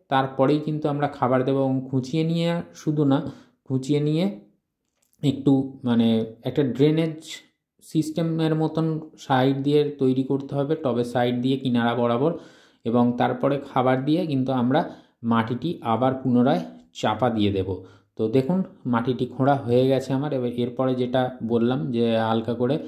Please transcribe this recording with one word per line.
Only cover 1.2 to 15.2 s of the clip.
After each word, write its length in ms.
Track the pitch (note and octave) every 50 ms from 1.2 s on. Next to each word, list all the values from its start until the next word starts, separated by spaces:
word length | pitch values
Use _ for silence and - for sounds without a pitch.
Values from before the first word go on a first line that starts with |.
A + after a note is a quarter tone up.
| C3 B2 C3 B2+ C3
দেবো। 140 | C3+ C3+ C3+
এবং 280 | C3+ C3+ C3 C3 C3 -
খুঁচিয়ে 340 | C3+ C3 B2+ - - D#3+ D#3+
নিয়ে 380 | E3 E3 E3+ E3 E3+ E3+ E3+ - - -
শুধু 300 | - - D#3 D3+ D3+ D3
না, 140 | C3+ C3+ D3 - - - - - _ _ _ _
খুঁচিয়ে 360 | - C3 B2+ B2+ D3 D3 D3
নিয়ে 380 | D3 D3+ D#3 D#3+ F#3 G3+ - - - _ _ _ _ _ _ _ _ _ _ _ _ _ _ _
একটু, 560 | - C#3 C3 - - C#3+ C3+ C3+ C3+ - - - -
মানে, 400 | A#2+ A#2 A#2 A2+ A2+ A2+ A2 A2 - - -
একটা 200 | - C3 - D#3
ড্রেনেজ 540 | C#3+ B2+ - - C#3+ D#3 D3+ D#3+ E3 D#3+ D3+ - - - - - - _ _ _ _ _ _ _
সিস্টেমের 720 | - - - D#3+ D3+ D#3 - F3+ E3 E3 D#3+ D#3+ D#3+ D#3+ D#3
মতন 460 | D#3 D#3 D#3 D#3 D#3+ D#3+ D#3+ D#3 D3+ - - - -
সাইড 440 | - - C3+ B2+ C3 C#3 C3+ C#3
দিয়ে 280 | C3+ D3 D3 D3 D3 D3 - -
তৈরি 240 | C3+ B2+ B2+ C3
করতে 320 | C3 - C#3 C3+ C#3+ C3+ C#3+
হবে, 200 | C#3+ C#3 C#3+ D#3
টবের 300 | D#3 - B2+ A#2 A#2+ A#2+
সাইড 380 | A#2+ - B2 B2 B2 B2 B2
দিয়ে 140 | B2 C3 C#3
কিনারা 380 | C3+ - C3 A#2+ A#2+ A#2 A#2+ A#2+
বরাবর, 380 | B2 A#2+ A#2+ A#2 A#2+ C#3 E3 - - - - - - - _ _ _ -
এবং 280 | A2+ A2+ B2 A#2+ B2 A#2+ -
তারপরে 420 | B2+ B2 B2+ - - C#3 C#3+ C#3 - -
খাবার 360 | - C3 B2+ B2+ C3 C3 C3+
দিয়ে 220 | D3+ D3+ F3 F3+
কিন্তু 260 | D#3+ C#3 C3 B2+ C3+
আমরা 280 | C3 B2+ A#2 B2+ C3+ D#3+ - - - - - _ _ _